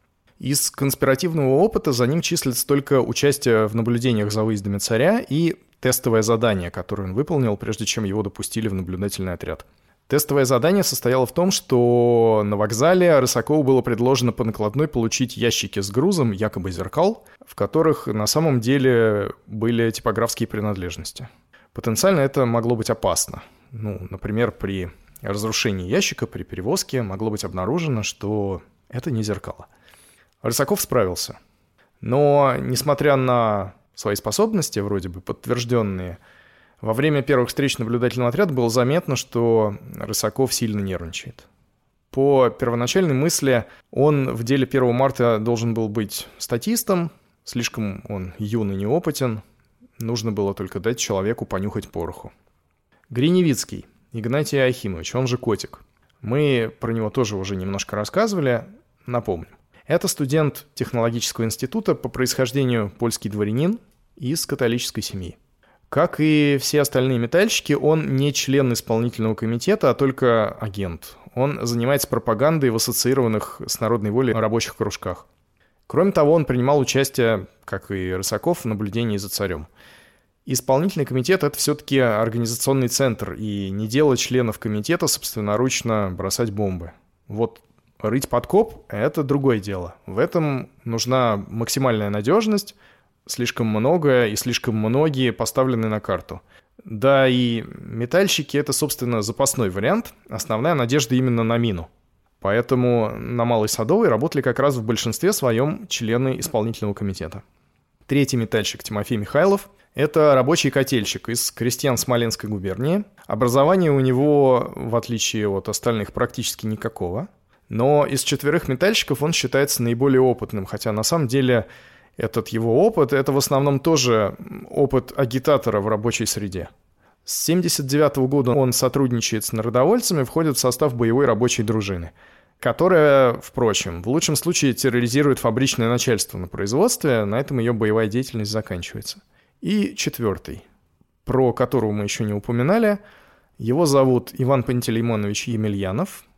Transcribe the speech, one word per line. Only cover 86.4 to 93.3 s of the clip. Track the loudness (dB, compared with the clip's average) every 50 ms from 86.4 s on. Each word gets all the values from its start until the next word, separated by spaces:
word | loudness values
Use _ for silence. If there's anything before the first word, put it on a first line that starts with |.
| -2 -2
бомбы. | -2 -2 -2 -2 -2 -6 -8 -12 -16 _ _ _ _ _ _ -10
Вот | -4 -4 -4 -4 -4 -12 _ _ _ _ _ _ _ -6
рыть | -4 -2 0 -2 -2 0
подкоп — | -2 -4 -2 2 2 2 2 2 -4 -18 -16 -10
это | -4 -2 -2 -2 0 -2
другое | -2 0 0 2 2 2 2 0
дело. | -2 -4 -8 -6 -8 -10 -14 _ -14
В | -8 -2 0
этом | 0 0 0 0 0 0 -2 -4 -6 -10 _ _ -8
нужна | -6 -4 -4 -2 0 2 2 2 2 0 0 -4 -6
максимальная | -6 -6 -4 -2 -2 0 2 2 2 0 0 -2
надежность, | -2 -2 0 2 2 2 2 2 0 0 -2 -6 -18 _ _ _ _ _ _ _ _ _ _
слишком | -12